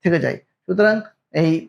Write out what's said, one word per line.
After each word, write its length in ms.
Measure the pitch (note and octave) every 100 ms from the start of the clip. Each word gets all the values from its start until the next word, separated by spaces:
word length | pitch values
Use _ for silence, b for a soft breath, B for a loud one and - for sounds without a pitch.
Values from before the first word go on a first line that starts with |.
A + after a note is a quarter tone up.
থেকে 180 | F3+ E3
যায়। 160 | C3 -
সুতরাং 640 | _ _ - F#3 G#3+ A3 G#3+ _ _
এই 360 | D3+ E3 E3